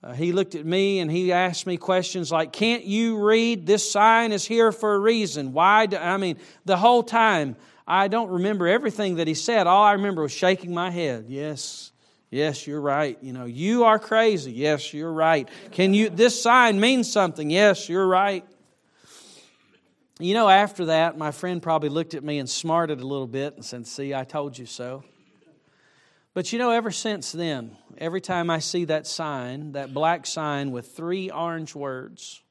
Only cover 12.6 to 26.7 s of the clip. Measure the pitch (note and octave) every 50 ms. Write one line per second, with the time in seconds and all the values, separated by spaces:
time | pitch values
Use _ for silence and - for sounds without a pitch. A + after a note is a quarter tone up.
12.6 | - - C#3+ D3+ C#3+ C#3+ C#3 D3 D3+ C#3+ A#2+ - - C3+ B2 B2+ B2+ A#2+ A#2 B2
13.6 | D#3+ G3 A3+ A#3+ A#3 A3+ G#3+ G#3+ A3 - A3 A3 A3+ A3+ G#3+ F3 C3+ C3 A#2 A#2+
14.6 | C#3 D3+ D3+ C#3+ - - - D3 D#3 E3 E3 D#3+ D#3+ D#3+ E3 D3+ C3 - - -
15.6 | - - - - F3+ F#3+ F#3+ G#3 A3 G#3+ E3+ E3+ A3+ A#3+ A#3 - - A#3 A#3 C4
16.6 | A#3+ A#3 G#3+ G3 G#3 A#3+ C4+ B3+ A#3 - - G#3+ G3 F3 D#3 D3 D#3 D3+ D#3 F#3
17.6 | G#3 G#3 G3 G3 - - E3+ F3+ F#3+ F#3 F#3 F#3 G3 G3+ G3 F#3 - _ _ _
18.6 | _ _ _ _ _ _ _ _ _ _ - - - - - - - _ _ _
19.6 | _ _ _ _ _ _ _ _ _ _ _ _ D#3+ F3 G3 A3+ A3+ G3+ F#3+ G3
20.6 | G#3 G3+ G3+ - F3+ D#3+ D#3+ D#3+ E3 E3+ D3+ D3 D#3 D3+ D3 - - F3+ F3+ F3
21.6 | - E3 D#3+ D#3+ D3 D3+ C#3 D#3+ E3 E3 E3+ D3+ C3 D3+ D3 D3 C3+ A#2+ - -
22.6 | - E3 D#3+ E3+ E3+ D#3 D3+ C3 B2 C3+ C#3 C#3 C3+ A#2+ A2+ C3+ C#3 D3 C#3+ -
23.6 | A#2+ - - B2 A#2 A2 - - C#3 C#3 C#3 C3+ C3 B2+ - D#3 C#3+ C#3+ C3+ B2+
24.6 | B2 A2+ - - B2 B2 C3 C3+ C#3 _ _ _ _ _ _ _ _ _ _ _
25.6 | _ _ _ _ _ _ _ _ _ _ _ _ _ _ _ F3+ F3 - - A#3
26.6 | B3 A#3+